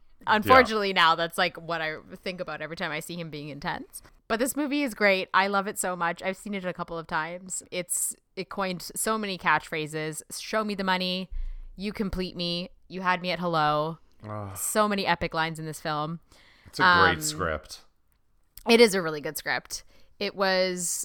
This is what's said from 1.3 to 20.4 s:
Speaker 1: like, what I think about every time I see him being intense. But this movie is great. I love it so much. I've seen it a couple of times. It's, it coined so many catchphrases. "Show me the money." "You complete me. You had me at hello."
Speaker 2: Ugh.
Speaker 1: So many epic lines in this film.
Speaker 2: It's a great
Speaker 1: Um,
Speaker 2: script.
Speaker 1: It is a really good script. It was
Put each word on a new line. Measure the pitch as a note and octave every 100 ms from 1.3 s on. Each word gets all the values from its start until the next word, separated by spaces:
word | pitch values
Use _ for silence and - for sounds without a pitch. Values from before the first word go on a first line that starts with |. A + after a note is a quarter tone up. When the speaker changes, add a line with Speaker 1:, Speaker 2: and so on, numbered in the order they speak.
| -
Speaker 1:
like, | F3+ E3
what | E3 E3
I | D#3 D3+ - F#3
think | G3 F3+
about | E3+ D3+
every | D3+ E3
time | F3
I | D3+
see | - E3+
him | E3
being | D3 D3+
intense. | C#3+ F3 D#3 E4 - - _ _
But | A3+
this | C4+ C#4
movie | D4 D4
is | C#4
great. | G#3 G#3 F#3+ F3+
I | F#3 G3
love | G3+ F#3+
it | -
so | F#3 F3+
much. | E3+ F3
I've | F#3+ F#3+
seen | G3+
it | G3+ F3+
a |
couple | F3 F3 E3
of | D#3+
times. | E3 D#3+ F3+ F#3+ - -
It's, | F3+ F3 - - - _ -
it | F3+
coined | - F#3+ F3 - -
so | A3 A3
many | G3+ F3+
catchphrases. | F3+ D3+ - D#3+ D3+ D#3 D#3 D#3 - -
"Show | - A3
me | G#3+ G3+
the | F#3+
money." | F#3 F#3 F#3 F#3+ - - - - -
"You | G3+
complete | - G3 F3+ F#3 F3
me. | F3 F3 F#3 - _
You | F3+
had | F#3 F3+
me | F3+
at | E3+
hello." | F3+ E3 D3+ D3+ D#3 D#3+ - - G#2+
Speaker 2:
Ugh. | G#2+ G2+ G2+
Speaker 1:
So | - A3 G#3
many | G3+ F#3
epic | E3+ E3+
lines | E3 D#3+ D#3+
in | D#3+
this | D3
film. | D#3+ D3+ D#3 E3+ _ - _ _ -
Speaker 2:
It's | -
a | F#3 F3
great | E3 D#3+
Speaker 1:
Um, |
Speaker 2:
script. | D3+ D3+ F2 D2+ - - - _ _ _ _ _ _ - A3
Speaker 1:
It | A3+
is | A#3
a | F#3
really | D#3+ D3+
good | D#3 D3+
script. | D3 C3 - - - - - _
It | G3+
was | -